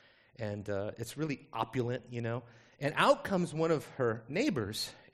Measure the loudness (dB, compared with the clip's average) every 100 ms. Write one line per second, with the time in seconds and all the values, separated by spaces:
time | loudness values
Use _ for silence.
0 | -20 -20 _ -6 -4 -4 -2 -2 -2 -4
1 | -8 -4 -4 -4 -6 -4 -2 0 0 -2
2 | -4 -4 -2 -2 -6 -18 -20 -4 0 4
3 | 6 4 2 2 2 2 2 2 0 0
4 | 0 0 -2 0 0 0 -2 -4 -6 -10
5 | -10